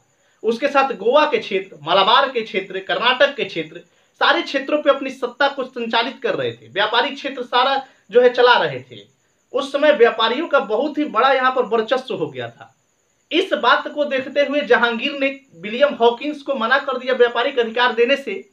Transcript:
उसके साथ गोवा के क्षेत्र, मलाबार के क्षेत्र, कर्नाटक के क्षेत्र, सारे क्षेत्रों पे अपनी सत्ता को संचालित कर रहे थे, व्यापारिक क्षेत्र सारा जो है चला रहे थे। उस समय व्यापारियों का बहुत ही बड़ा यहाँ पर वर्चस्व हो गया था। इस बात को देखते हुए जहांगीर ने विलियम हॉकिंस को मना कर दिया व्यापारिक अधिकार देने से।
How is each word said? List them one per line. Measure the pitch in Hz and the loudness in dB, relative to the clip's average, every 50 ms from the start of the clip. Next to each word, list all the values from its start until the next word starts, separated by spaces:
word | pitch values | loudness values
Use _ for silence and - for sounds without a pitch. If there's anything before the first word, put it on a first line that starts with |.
| _ _ _ _ _ _ _ _ - | _ _ _ _ _ _ _ _ -2
उसके | 214 233 226 294 277 | -2 -2 0 -2 2
साथ | 277 277 262 262 220 | 4 2 2 2 0
गोवा | 180 196 226 262 302 302 | -2 0 2 4 4 4
के | 294 247 214 | 2 0 -2
क्षेत्र, | - - 202 190 190 - - 156 143 | -4 -4 -4 -4 -4 -6 -12 -12 -4
मलाबार | 156 180 196 190 240 240 277 277 262 | 0 2 4 4 6 4 4 4 2
के | 262 233 | 0 -4
क्षेत्र, | 220 - - 190 - - 185 190 | -6 -4 -4 -6 -6 -6 -8 -10
कर्नाटक | 190 - 175 185 220 247 254 247 285 269 277 | -6 -4 -4 0 0 0 2 4 2 2 2
के | - 190 | -2 -8
क्षेत्र, | 190 - 170 160 156 165 175 - _ _ _ _ _ _ - | -6 -6 -8 -8 -8 -12 -18 -20 _ _ _ _ _ _ -2
सारे | - 247 302 339 | 0 2 2 2
क्षेत्रों | - - - 269 269 - 294 302 | 0 -2 -4 -4 -2 -2 -2 2
पे | 294 285 | 2 2
अपनी | 262 277 269 262 | 2 2 -2 -8
सत्ता | - - 269 233 - - 285 277 | -8 -8 -8 -8 -2 0 0 0
को | 277 277 247 | 0 -2 -8
संचालित | - - 240 233 226 240 226 240 269 269 - - | -8 -8 -8 -6 -2 -2 -2 -2 -2 -6 -6 -4
कर | 208 180 | -4 -4
रहे | 143 127 117 | -2 -4 -6
थे, | 113 - 113 110 | -6 -8 -14 -8
व्यापारिक | 127 190 208 220 226 233 269 285 277 | -4 -2 -2 0 2 0 0 0 -4
क्षेत्र | - - 269 269 262 240 | -8 -8 -8 -8 -8 -8
सारा | - - 247 254 277 277 285 - - _ _ _ - | -2 0 2 2 2 0 -2 -4 -8 _ _ _ 0
जो | 185 240 | 2 4
है | 254 247 | 4 6
चला | 240 247 240 247 233 | 6 6 6 6 6
रहे | 202 175 147 135 123 | 4 2 0 -4 -6
थे। | 127 - 120 101 98 - _ _ _ _ _ _ _ _ - | -10 -14 -18 -20 -20 -20 _ _ _ _ _ _ _ _ -4
उस | 262 277 277 | -4 -4 -2
समय | - 285 294 302 | -2 2 4 4
व्यापारियों | - 220 233 226 220 226 226 226 240 277 339 - | 4 4 2 0 0 0 -2 -2 -2 -2 -2 0
का | 294 262 | 0 0
बहुत | 220 202 214 220 285 302 - 302 | 0 0 -2 -2 -2 -2 -4 -4
ही | 294 | -4
बड़ा | - 196 214 247 269 269 | -2 0 0 2 2 2
यहाँ | 262 262 262 | 2 2 0
पर | 262 262 | 0 0
वर्चस्व | 247 196 226 226 220 - 269 262 254 - 202 | -2 0 -2 -2 0 0 -2 -4 -4 -6 -6
हो | 151 160 131 | -6 -6 -6
गया | 127 127 120 120 | -6 -8 -12 -12
था। | - - - - _ _ _ _ _ _ _ _ _ _ _ _ | -12 -16 -20 -20 _ _ _ _ _ _ _ _ _ _ _ _
इस | 277 339 - - 294 | -2 0 0 0 -2
बात | - 233 240 285 294 - 302 | 0 2 2 2 2 0 -4
को | - 294 285 | -4 -4 -2
देखते | - 269 254 262 269 - 294 | -2 -2 -4 -4 -2 0 0
हुए | 285 254 277 294 | 0 0 0 -2
जहांगीर | 240 202 240 214 240 233 233 226 254 285 285 277 | 0 2 2 2 2 2 0 -2 -4 -6 -4 -2
ने | 269 277 269 - - _ 160 | -2 -4 -4 -6 -12 _ _
विलियम | 165 175 214 226 247 285 285 - | -14 -10 -8 -2 0 2 0 2
हॉकिंस | 220 233 240 233 - 269 302 294 - | 2 2 2 2 0 -2 -8 -8 -8
को | - 294 269 | -6 -6 -4
मना | 226 226 226 262 277 | -4 0 0 0 0
कर | 277 277 254 247 | 0 -2 -6 -4
दिया | 247 262 254 | -4 -2 2
व्यापारिक | 220 240 233 233 233 240 285 277 240 | 2 2 2 2 0 -2 0 0 -2
अधिकार | 233 220 226 240 247 247 233 | -2 -2 0 0 0 0 2
देने | 233 240 247 277 | 2 2 2 2
से। | 277 277 220 190 190 - - | 0 -2 -6 -10 -10 -12 -14